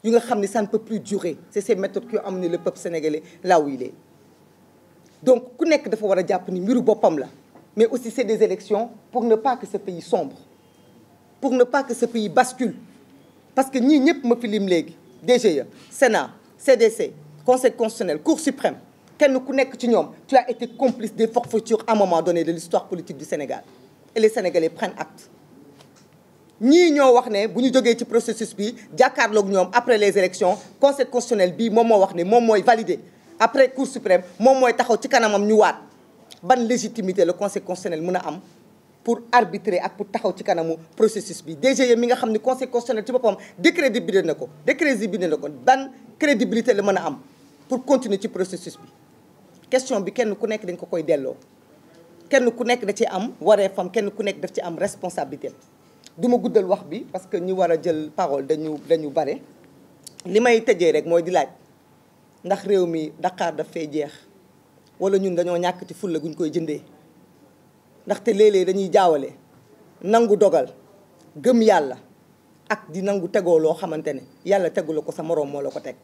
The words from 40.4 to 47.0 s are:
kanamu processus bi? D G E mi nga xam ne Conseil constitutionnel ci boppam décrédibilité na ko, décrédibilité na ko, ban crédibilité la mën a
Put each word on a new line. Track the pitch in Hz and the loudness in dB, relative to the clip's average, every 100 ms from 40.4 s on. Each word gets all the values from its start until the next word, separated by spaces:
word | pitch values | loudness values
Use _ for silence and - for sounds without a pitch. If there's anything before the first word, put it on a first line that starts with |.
| - | -4
kanamu | 170 165 160 165 - | -2 -2 -6 -10 0
processus | 214 214 - 160 | 0 0 -10 -14
bi? | 143 156 | -14 -2
D | 262 240 | 0 2
G | 254 | 2
E | 233 | 2
mi | 240 | 2
nga | 240 | 0
xam | 226 | 0
ne | 214 | -2
Conseil | 254 254 254 | -2 -4 -4
constitutionnel | 240 233 220 214 | -6 -4 -6 -2
ci | |
boppam | 254 233 190 - - | 0 0 -2 -12 0
décrédibilité | 294 339 277 190 165 190 160 | 2 2 0 0 0 0 0
na | |
ko, | 143 127 - - | -4 -8 -6 -4
décrédibilité | 269 320 220 208 190 180 | 0 0 0 -4 -4 -2
na | 147 | -4
ko, | 147 | -6
ban | 139 123 269 269 - - - | -2 2 2 0 -16 -20 -4
crédibilité | 302 220 214 220 240 | 0 0 0 -2 0
la | 202 | 0
mën | 196 | 0
a | 190 | 0